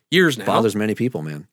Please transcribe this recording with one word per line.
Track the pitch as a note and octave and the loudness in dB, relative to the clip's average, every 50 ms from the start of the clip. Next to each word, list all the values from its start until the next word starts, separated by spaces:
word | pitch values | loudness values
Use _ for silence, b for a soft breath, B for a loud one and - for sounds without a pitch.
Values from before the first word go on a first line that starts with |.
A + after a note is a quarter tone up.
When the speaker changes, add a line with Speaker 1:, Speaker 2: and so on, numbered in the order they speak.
| _ - | _ -2
Speaker 1:
years | D#3 F3+ F3+ D#3 B2+ A2 | 2 4 4 2 2 -2
now. | G2 | -2
Speaker 2:
Bothers | G2+ G2 F3 A2+ G#2+ F#2+ G#2 | 0 2 2 2 2 2 0
many | A2 A2 G2+ | 0 -2 0
people, | - A#2 B2+ - E2 D2+ | 0 -2 -2 -2 -4 -6
man. | D2+ D2+ D2 F2 - | -8 -8 -10 -10 -10